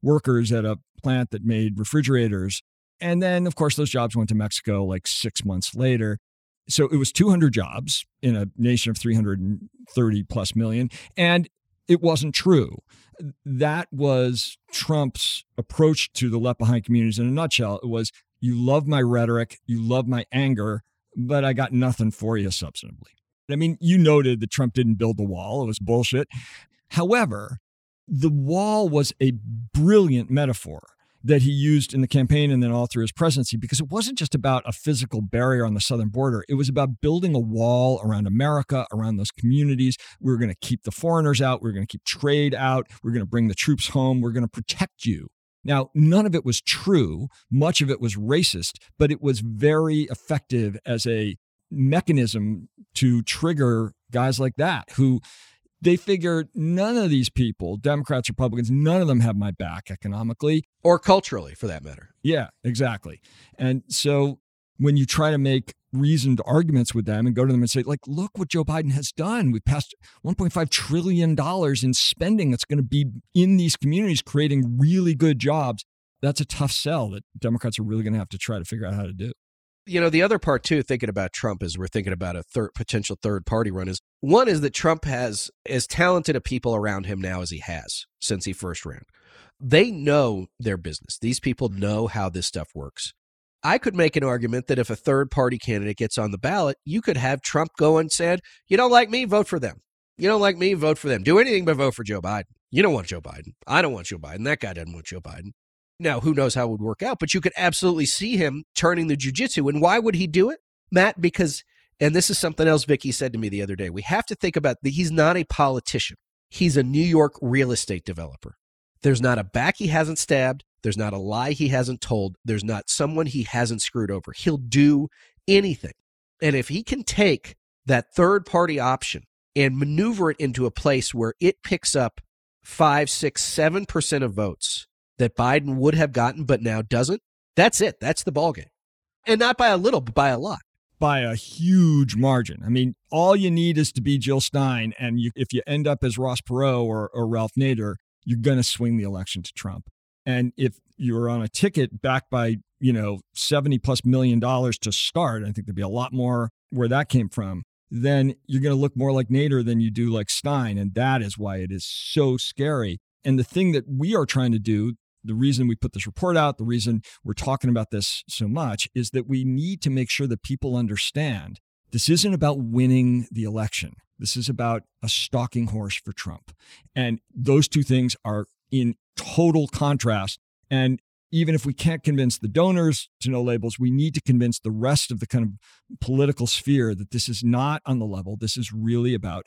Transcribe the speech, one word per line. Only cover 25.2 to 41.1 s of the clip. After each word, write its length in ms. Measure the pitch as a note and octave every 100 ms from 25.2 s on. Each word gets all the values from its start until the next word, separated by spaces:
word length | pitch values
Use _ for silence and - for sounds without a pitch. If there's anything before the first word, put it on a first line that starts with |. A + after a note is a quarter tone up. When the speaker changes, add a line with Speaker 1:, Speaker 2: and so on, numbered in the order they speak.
| G2+
Speaker 1:
wall. 380 | F2+ G2 C3
It 40 | A#2
was 120 | G#2+
bullshit. 480 | G2 A#2 A#2 B2+ - B2+ - - - _ _
However, 640 | - F3+ A#3+ F#3+ G2+ G#2+ A#2+ _ _ _ _ -
the 220 | C#3 D#3
wall 580 | D3 C3+ F3 G#3+ G#3+ F#3+
was 240 | D3 C#3 -
a 140 | C3+ A#2 G#2+ A2+ A#2
brilliant 560 | D3 E3 G#3+ F3 B2+ A2
metaphor 580 | C3+ C#3 A2+ - D2+ - _ _ _
that 200 | A#2+ D3
he 80 | C3
used 420 | C#3+ D3 D3+ B2
in 80 | C3+
the 60 | B2+
campaign 420 | C#3+ B2+ D3 D3
and 140 | C3
then 80 | A#2+
all 160 | A#2+ A#2+
through 160 | A#2+
his 80 | A2+
presidency, 440 | - E3 C3+ B2 A2+
because 240 | A#2+ C3+
it 100 | D3
wasn't 260 | G3 A3 C4
just 160 | D#3+
about 300 | C#3 C3+ B2+ B2
a 60 |
physical 500 | - D3+ C3+ A2+ A2
barrier 420 | G2+ A#2+ B2+ B2+
on 120 | A2+ G#2
the 40 |
southern 300 | - A#2 G#2+
border. 340 | A2+ C3+ A2 -
It 60 | C#3
was 120 | C3+
about 320 | C#3 C3+ A#2
building 360 | D3+ E3+ F3+ C#3+
a 40 |
wall 640 | A2+ A2+ A#2 B2 B2+ A#2+
around 220 | A2 G#2+ G2+
America, 640 | G#2+ C#3+ D3 C3 C3 -
around 260 | G#2+ A2 G#2
those 120 | G2+
communities. 680 | - A#2+ C#3 D3 C3 B2+ - - -
We're 180 | C3 A#2+
gonna 180 | A2+ -
keep 260 | - A#2+
the 80 | -
foreigners 500 | - E3